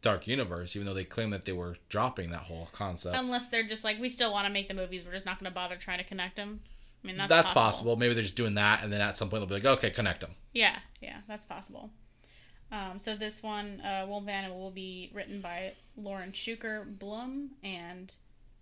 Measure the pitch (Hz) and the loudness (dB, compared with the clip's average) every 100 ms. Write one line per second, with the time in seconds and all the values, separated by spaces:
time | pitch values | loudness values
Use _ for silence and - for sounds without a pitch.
0 | 113 98 107 135 107 87 87 104 101 95 | 2 0 0 -2 0 -4 -6 -4 -4 -4
1 | 95 - 110 101 95 90 87 85 _ 104 | -4 -2 -2 -2 -4 -4 -4 -8 _ 0
2 | 123 - 87 85 80 82 82 - 101 87 | 0 0 -6 -6 -8 -10 -10 -6 -6 -4
3 | 90 90 254 247 247 226 220 220 220 214 | -2 -2 0 0 0 0 0 -2 -2 -2
4 | 247 247 233 202 202 202 202 190 185 185 | -2 2 2 4 2 0 -2 -4 -4 -6
5 | 175 185 190 190 185 180 180 180 - 180 | -8 -6 -4 -4 -4 -4 -4 -6 -4 -4
6 | 185 190 180 185 202 214 - - - - | -4 -4 -4 -4 -8 -8 -12 -18 -18 -14
7 | - 185 196 165 160 - 110 101 113 117 | -8 -2 8 8 10 8 8 6 4 6
8 | 120 117 104 - 117 104 104 107 107 104 | 6 6 2 2 2 6 8 8 4 2
9 | 104 95 104 110 98 98 120 131 110 - | 2 2 0 0 0 4 6 6 6 2
10 | 104 85 80 - - 233 214 - - - | 0 0 -4 -12 -6 4 4 4 -10 -16
11 | - - 208 214 - - 196 - 220 - | -14 -14 -12 -12 -10 -12 -12 -12 -16 -18
12 | - _ - - - - - 214 190 190 | -20 _ -20 -20 -20 -20 -12 -8 -8 -6
13 | 226 214 214 214 220 208 208 202 196 196 | -6 -4 -2 -4 -4 -6 -6 -8 -4 -4
14 | 190 202 202 196 190 185 190 185 185 185 | -4 -6 -4 -4 -4 -8 -8 -8 -10 -10
15 | 180 202 - 202 185 175 190 - - - | -10 -10 -8 -8 -6 -6 -8 -10 -20 -12
16 | 202 196 185 196 - 226 226 214 202 202 | -8 -8 -8 -6 -6 -4 -6 -6 -8 -10
17 | 202 214 254 269 285 - 196 185 170 180 | -8 -8 -6 -6 -8 -10 -8 -8 -8 -12
18 | 190 - - - - - | -14 -16 -20 -20 -20 -20